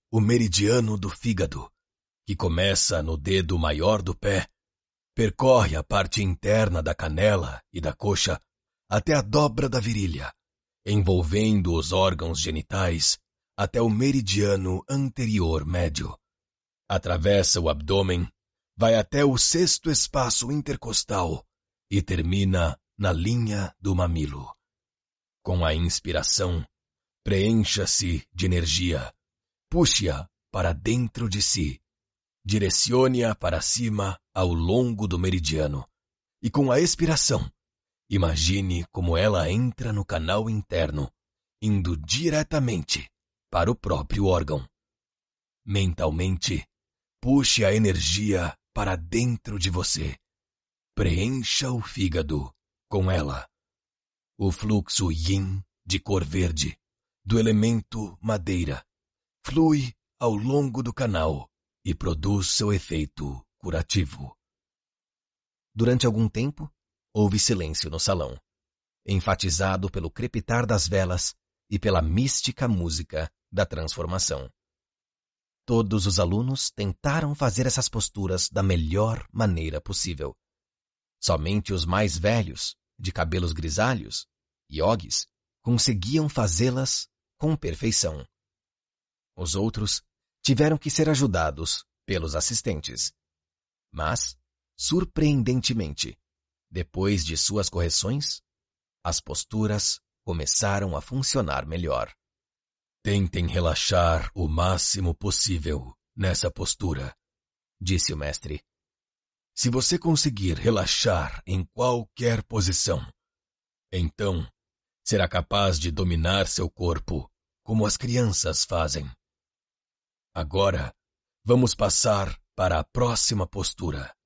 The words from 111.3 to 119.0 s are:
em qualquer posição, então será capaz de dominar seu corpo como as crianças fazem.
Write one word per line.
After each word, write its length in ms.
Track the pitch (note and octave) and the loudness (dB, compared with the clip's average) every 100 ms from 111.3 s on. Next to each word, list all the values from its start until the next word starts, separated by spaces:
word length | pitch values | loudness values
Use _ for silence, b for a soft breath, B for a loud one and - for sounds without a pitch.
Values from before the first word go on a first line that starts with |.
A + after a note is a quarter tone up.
| - - | -8 -4
em 180 | F#2 F2 | -4 -4
qualquer 760 | - B2 B2 A2 - A#2+ A2+ | -2 0 0 -4 -4 -2 0
posição, 580 | - A2+ F#2 F2+ - E2+ - - _ _ _ _ _ _ _ | -2 -2 0 0 0 -2 -6 -16 _ _ _ _ _ _ _
então 580 | F#2 E2+ - G2+ F2 - - _ _ _ _ - | -2 -2 -2 -2 -2 -6 -12 _ _ _ _ -2
será 220 | G#2 F2+ | 0 0
capaz 500 | F2+ E2+ G2+ G2 E2+ | -2 -2 0 0 0
de 120 | F2 | -2
dominar 580 | D#2 F2+ E2+ E2 G2 F#2 | -2 0 0 2 0 0
seu 200 | - E2+ | -2 -4
corpo 640 | - F2 D#2+ - D#2 - _ _ _ | -2 -2 -2 -4 -8 -8 _ _ _
como 240 | - A2 G#2 | -2 0 2
as 100 | - | 0
crianças 680 | B2 A#2+ A#2 F#2+ - - | 0 2 2 0 -2 -2
fazem. 440 | - F2 D#2 D#2+ | -2 0 -2 -2